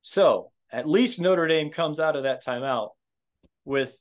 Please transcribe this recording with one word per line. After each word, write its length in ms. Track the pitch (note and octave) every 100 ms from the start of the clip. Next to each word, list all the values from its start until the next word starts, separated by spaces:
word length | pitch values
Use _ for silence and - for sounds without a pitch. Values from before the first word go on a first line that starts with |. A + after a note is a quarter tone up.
So 520 | - - F3+ G#2 - _ _
at 160 | A#2 C#3+
least 320 | F3+ B3 -
Notre 260 | F3 F#3 D#3+
Dame 240 | D#3+ D3+
comes 300 | D3+ E3 D3+
out 160 | D#3+ C#3+
of 60 |
that 220 | C3+ C3
timeout 460 | - B2 C3+ B2 G#2+ _ _ _ _ _ _ _
with 340 | - C3+ B2+ -